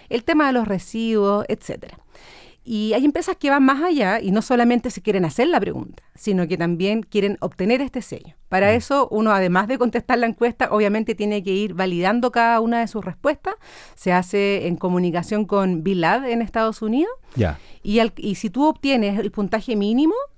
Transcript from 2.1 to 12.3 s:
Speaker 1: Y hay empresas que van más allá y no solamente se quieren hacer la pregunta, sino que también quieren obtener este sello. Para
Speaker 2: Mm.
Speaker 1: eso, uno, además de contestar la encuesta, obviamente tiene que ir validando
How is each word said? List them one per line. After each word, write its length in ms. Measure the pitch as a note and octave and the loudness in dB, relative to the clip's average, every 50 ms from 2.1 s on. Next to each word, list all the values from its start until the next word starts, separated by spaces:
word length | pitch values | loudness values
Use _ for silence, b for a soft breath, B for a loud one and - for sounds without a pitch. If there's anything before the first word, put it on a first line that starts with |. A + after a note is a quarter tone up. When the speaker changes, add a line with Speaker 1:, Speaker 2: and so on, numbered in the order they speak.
| B B B B B B B B B B - | B B B B B B B B B B -10
Speaker 1:
Y 280 | - A3+ G#3 G#3+ G#3+ | -6 -4 -4 0 0
hay 120 | G#3 A#3+ C4 | 2 4 4
empresas 300 | D4+ C#4+ - F4 - F#4 | 2 2 2 -2 -4 -4
que 140 | - - C#4 | -2 0 2
van 140 | C#4 C#4+ C4+ | 4 4 4
más 180 | C4 C#4 C4+ | 4 4 2
allá 380 | D#4+ F#4 E4 C#4+ G#3+ F#3 G3+ A3+ | 0 0 2 2 2 0 0 0
y 100 | - G3 | 0 0
no 100 | F#3+ A3 | 0 0
solamente 520 | G#3+ - B3+ A#3+ A#3+ A#3 B3 A#3+ - B3 | 2 2 2 4 4 4 2 0 -2 -4
se 100 | - - | -8 -4
quieren 220 | - G#3+ G3 G3 F3+ | -2 -2 0 0 0
hacer 240 | D#3+ - - A#3+ E4+ | 0 0 0 2 2
la 100 | E4+ C4 | 2 2
pregunta, 420 | G3 - - B2+ - - - - - - - | 0 -2 -4 -8 -10 -12 -16 -20 -20 -20 -20
sino 320 | - - A3 G3 F#3 F3 | -8 -4 -2 0 0 0
que 100 | D#3 F#3 | -2 -2
también 460 | D#3+ E3+ E3+ F3 E3 F#3 G3 G#3+ A3+ | -2 0 -2 0 0 0 0 0 -2
quieren 340 | G#3 - - G#3 G3 G3+ G3 - | -4 -6 -4 -2 -2 -2 -2 -4
obtener 420 | - - - - F#3 G#3 B3 C4 | -6 -6 -4 -4 0 0 0 0
este 200 | C#4 B3 - B3+ | -2 -4 -6 -8
sello. 340 | - - - - - E3 - - - - | -10 -10 -12 -14 -14 -18 -20 -20 -8 -2
Para 200 | F#3+ F#3 G3 G3+ | 0 2 4 4
Speaker 2:
Mm. 60 | A3 | 4
Speaker 1:
eso, 320 | B3 - - C#4 C#4 C4 - | 2 0 0 2 2 2 2
uno, 220 | - G#3+ A3 A3 | 0 0 2 2
además 340 | G#3 G3 F#3+ F3+ F3 F#3 G#3 | 2 2 2 2 2 2 2
de 120 | G3+ C4 - | 0 0 0
contestar 400 | C#4+ A#3 - A#3 - - B3+ A#3 | 0 0 0 -2 0 0 0 2
la 100 | A#3+ A3+ | 2 0
encuesta, 400 | G#3 - A#3 A#3+ A3+ - B3+ - | 0 0 0 -2 0 -2 -2 0
obviamente 460 | - G#3 G#3+ G3+ G#3 A3 A3 A3+ A3 | 2 2 2 2 2 0 -2 -4 -4
tiene 260 | - G#3 G#3 G#3 G#3 | -2 -2 -2 -2 -2
que 80 | F3 G3 | -2 -2
ir 240 | F#3+ G3 G#3 G3+ E3+ | -2 -2 -2 -2 -4
validando 560 | F3 F#3+ F#3 F3 E3+ F3 F#3+ A3 A#3+ A#3+ B3 | -4 -2 -2 -2 0 0 2 2 2 0 0